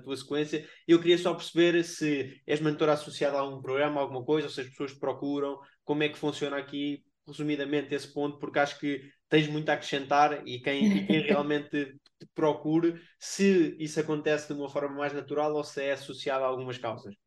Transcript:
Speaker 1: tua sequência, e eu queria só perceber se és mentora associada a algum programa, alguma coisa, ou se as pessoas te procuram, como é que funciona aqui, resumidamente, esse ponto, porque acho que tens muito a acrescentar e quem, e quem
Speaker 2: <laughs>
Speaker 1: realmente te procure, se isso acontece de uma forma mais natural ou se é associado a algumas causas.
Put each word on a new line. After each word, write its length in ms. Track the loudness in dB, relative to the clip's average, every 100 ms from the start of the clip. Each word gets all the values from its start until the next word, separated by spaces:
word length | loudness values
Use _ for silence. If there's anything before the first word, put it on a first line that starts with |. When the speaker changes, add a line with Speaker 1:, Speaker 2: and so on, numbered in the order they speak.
Speaker 1:
tua 140 | -8 -8
sequência, 500 | -4 -2 -2 -4 -8 -4 4
e 20 |
eu 80 | 6
queria 180 | 6 4
só 160 | 2
perceber 520 | -2 -2 4 4 4
se 580 | 0 -2 -2 -2 -4 -8
és 160 | -4 0
mentora 340 | 0 2 2
associada 420 | 2 0 -2 0 0
a 40 |
algum 220 | -2 -6
programa, 380 | -4 0 0 0
alguma 240 | -4 -4
coisa, 240 | 0 0 0
ou 40 |
se 100 | -6
as 40 | -10
pessoas 280 | -8 -10
te 40 | -6
procuram, 640 | -6 -4 -4 -2 -4 -6 -14 _
como 180 | -4 0
é 60 | 0
que 100 | -2
funciona 380 | -6 -4 -4 -4
aqui, 480 | -6 -6 -6 -6 _ _
resumidamente, 680 | -18 -8 -4 -2 0 -2 -2
esse 180 | -6 -6
ponto, 260 | -6 -6 -6
porque 180 | -4 0
acho 220 | 0 0
que 200 | -4 -4 -8 _ 2
tens 180 | 4 4
muito 220 | -2 0
a 60 |
acrescentar 680 | 0 -2 -4 2 4 4 2 -8
e 100 | -6
quem, 360 | -2 2 4 4
e 100 | 4
quem 140 | 2
Speaker 2:
<laughs> 0 |
Speaker 1:
realmente 480 | 4 2 2 -2 -2 -4 -4 -8 _ _
te 80 | -12
procure, 640 | 0 2 2 2 2 2 0 -12 _
se 580 | -8 2 6 6 4 0
isso 220 | -6 -2
acontece 480 | -2 0 2 0 0
de 100 | -6
uma 120 | -4
forma 260 | -4 -4 -4
mais 160 | -4
natural 420 | -4 -4 -2 0
ou 80 | 0
se 200 | -4 -4
é 100 | -2
associado 500 | -4 -6 -8 -2 0
a 60 | 0
algumas 300 | -2 -6 -6
causas. 360 | -6 -8 -12 -20